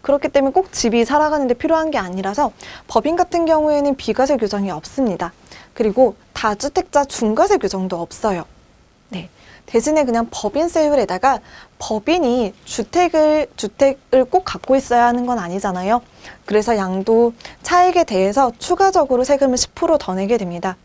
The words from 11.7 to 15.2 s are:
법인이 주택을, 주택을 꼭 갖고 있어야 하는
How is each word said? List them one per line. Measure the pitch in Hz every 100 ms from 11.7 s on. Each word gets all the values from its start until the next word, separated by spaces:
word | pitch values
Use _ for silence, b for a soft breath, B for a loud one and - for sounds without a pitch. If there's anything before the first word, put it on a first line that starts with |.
| _
법인이 | - 214 214 349 277 247 214 -
주택을, | - - 220 339 349 330 302 302 294 -
주택을 | 208 _ 277 269 _ 262
꼭 | 247 392 370
갖고 | - - 269
있어야 | 262 240
하는 | 240 240